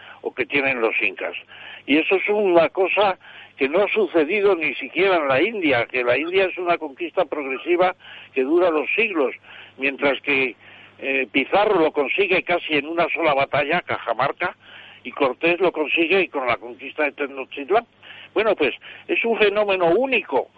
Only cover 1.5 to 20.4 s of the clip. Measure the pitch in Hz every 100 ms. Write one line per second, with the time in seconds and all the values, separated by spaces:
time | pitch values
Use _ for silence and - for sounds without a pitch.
1.5 | - - - - 151 151 185 202 208 196
2.5 | 170 156 185 175 190 208 185 - - -
3.5 | - 139 175 190 214 170 160 147 208 202
4.5 | 170 156 - 135 160 196 170 139 135 214
5.5 | 214 156 120 110 127 120 127 165 190 185
6.5 | 175 175 165 151 135 170 185 175 151 135
7.5 | 127 165 175 180 - - - - 131 131
8.5 | 175 180 156 - 208 220 165 123 - -
9.5 | - - - 139 135 143 131 143 139 127
10.5 | - - - - - 135 135 123 143 -
11.5 | 190 214 185 156 147 127 185 190 180 -
12.5 | 175 - 147 147 170 160 147 160 139 135
13.5 | 139 147 175 131 107 113 113 143 - 180
14.5 | - - - - - 127 - 131 127 170
15.5 | 170 175 156 135 170 160 196 160 143 127
16.5 | 113 117 117 135 156 143 - 139 139 123
17.5 | 143 135 220 240 _ - - - 185 220
18.5 | - 131 - - - - 175 233 214 208
19.5 | 208 208 185 170 202 269 233 - 127